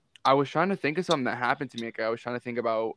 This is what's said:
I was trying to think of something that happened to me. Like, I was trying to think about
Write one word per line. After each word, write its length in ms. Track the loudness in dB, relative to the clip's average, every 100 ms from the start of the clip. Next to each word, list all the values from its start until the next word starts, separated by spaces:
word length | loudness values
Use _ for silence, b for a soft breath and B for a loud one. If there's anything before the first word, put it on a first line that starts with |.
| _ -2
I 100 | 2 4
was 120 | 4
trying 220 | 2 0
to 60 | 0
think 240 | -2 -2
of 60 | 2
something 180 | 2
that 160 | 2 0
happened 320 | 0 0 -4
to 60 | -8
me. 80 | -8
Like, 120 | -4
I 100 | -2
was 120 | -2
trying 140 | -4 -6
to 40 |
think 200 | -6 -4
about 340 | -2 0 -2